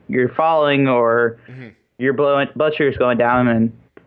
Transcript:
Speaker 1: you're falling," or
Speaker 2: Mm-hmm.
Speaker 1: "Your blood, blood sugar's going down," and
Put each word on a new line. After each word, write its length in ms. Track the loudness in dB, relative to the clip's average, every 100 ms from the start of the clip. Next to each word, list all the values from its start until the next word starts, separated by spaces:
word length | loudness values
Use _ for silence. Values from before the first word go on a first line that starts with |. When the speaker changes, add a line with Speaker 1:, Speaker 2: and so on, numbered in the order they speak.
| -6
Speaker 1:
you're 200 | -2 -2
falling," 580 | 0 0 2 2 2 2
or 500 | 2 2 2 0 -4 -18
Speaker 2:
Mm-hmm. 200 | -20 -20 -20 _ -6
Speaker 1:
"Your 120 | -4
blood, 380 | 0 0 0 -2 -2
blood 180 | -2 0
sugar's 220 | -2 0
going 200 | 0 2
down," 280 | 2 2 2
and 240 | 2 0 -4 _ -20